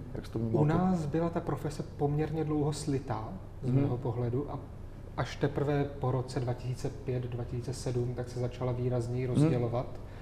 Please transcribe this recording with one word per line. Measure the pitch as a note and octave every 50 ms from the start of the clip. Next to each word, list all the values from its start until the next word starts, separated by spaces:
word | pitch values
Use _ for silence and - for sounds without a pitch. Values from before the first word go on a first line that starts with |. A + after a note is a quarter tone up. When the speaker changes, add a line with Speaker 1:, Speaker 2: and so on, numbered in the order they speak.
| - - -
Speaker 1:
Jak | - -
jsi | -
to | - A2+
vnímal | A2+ A2+ A2 D3 D3+
Speaker 2:
U | D3
Speaker 1:
ty? | D#3+
Speaker 2:
nás | F3 F#3 F#3 F#3 E3+ D#3
byla | C#3+ C#3 D#3+ E3+ E3+
ta | E3 E3+
profese | - - D3 - - D3+ - - C#3+ - - -
poměrně | D3 C#3+ D3 D3 D#3 D3 D#3 D#3+ D3+
dlouho | D3 D3+ D3+ C#3+ D3+ D3
slitá | - - D3+ C#3 C3 - - A2+ A2 A2 - F#3 - - - - - -
z | B2+
Speaker 1:
Mhm. | B2+ C#3
Speaker 2:
mého | C#3+ - B2 A#2
pohledu | - B2+ A2 B2 B2 A#2+ A#2+ C3 D3 -
a | C#3+ C#3 - - - - - - - - - - - -
až | C3+ - -
teprve | - - C#3 C#3+ - C#3 C#3 D3 C#3+ C#3 C#3 - -
po | - B2+
roce | B2+ C3 B2 - - C3
dva | B2 A#2+ B2
tisíce | - - B2 B2+ - - C#3 - - -
pět, | - B2 B2+ B2
dva | A#2+ B2 A#2 A#2
tisíce | - B2+ A#2+ A#2+ - B2
sedm, | - - C3 B2 B2 A#2+ B2 B2
tak | B2 B2 B2
se | - B2+
začala | B2 B2 - - B2+ B2+
výrazněji | B2 A#2+ B2 B2 B2 B2 A2+ A#2 B2 B2+ B2+ B2+
Speaker 1:
Mhm. | B2
Speaker 2:
rozdělovat, | B2+ D3 D#3+ - A#2+ A#2+ A#2 A2+ B2 C3+ - - - - - - -